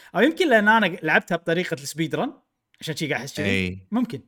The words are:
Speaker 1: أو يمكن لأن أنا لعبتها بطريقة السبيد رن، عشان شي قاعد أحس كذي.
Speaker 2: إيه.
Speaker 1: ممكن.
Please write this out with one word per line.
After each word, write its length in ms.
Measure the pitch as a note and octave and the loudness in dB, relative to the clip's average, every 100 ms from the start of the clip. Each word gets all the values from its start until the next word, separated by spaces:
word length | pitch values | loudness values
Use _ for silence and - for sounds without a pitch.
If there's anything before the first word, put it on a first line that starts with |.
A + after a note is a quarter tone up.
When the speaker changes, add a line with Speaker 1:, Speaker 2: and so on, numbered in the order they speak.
| - F3 | -6 2
Speaker 1:
أو 60 | |
يمكن 280 | C4 E4 F4 | 2 4 4
لأن 180 | A3 G#3 | 4 6
أنا 180 | A3+ G#3+ | 4 2
لعبتها 500 | F#3+ D#3 F#3 - F3 | -2 0 0 0 -4
بطريقة 380 | - E3 F3+ | -2 -2 -2
السبيد 420 | C#3 C#3 D3+ D#3 C#3+ | -6 -8 -4 -2 -2
رن، 180 | B3+ - _ _ _ _ | -4 -8 _ _ _ _
عشان 140 | - D3+ | -10 -6
شي 120 | D3+ | -4
قاعد 140 | C3 | -4
أحس 160 | - - | -6 -6
كذي. 80 | G2 | -2
Speaker 2:
إيه. 420 | G2 F2+ F#2+ - | 0 -2 -6 -6
Speaker 1:
ممكن. 300 | A3+ B3 B2 | -4 -2 -6